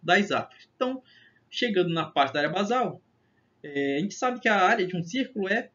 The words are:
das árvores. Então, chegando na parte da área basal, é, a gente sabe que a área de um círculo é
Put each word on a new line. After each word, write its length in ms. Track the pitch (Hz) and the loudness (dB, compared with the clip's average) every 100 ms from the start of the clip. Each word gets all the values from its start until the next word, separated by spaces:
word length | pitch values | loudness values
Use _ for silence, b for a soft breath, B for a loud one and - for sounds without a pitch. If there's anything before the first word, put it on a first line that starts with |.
das 300 | 160 190 202 | 2 2 2
árvores. 360 | 123 - - - - | -2 -4 -14 -14 -6
Então, 280 | 254 262 b b b b b | -4 -4 b b b b b
chegando 460 | - 247 190 175 | -4 -2 2 2
na 100 | 165 | 0
parte 300 | 156 147 135 | -2 0 0
da 60 | 147 | 2
área 120 | 147 | -2
basal, 480 | 180 208 247 208 127 _ _ _ _ _ _ | 0 0 0 -2 -6 _ _ _ _ _ _
é, 360 | 151 143 139 139 | -10 -4 -2 0
a 20 | |
gente 160 | 202 - | -2 -2
sabe 240 | 254 247 | -4 0
que 100 | 226 | 2
a 60 | 202 | 4
área 320 | 185 226 180 | 4 4 0
de 100 | 180 | -2
um 60 | |
círculo 440 | 165 262 262 214 190 | -4 -4 -4 -2 -2
é 220 | 220 - | -2 -4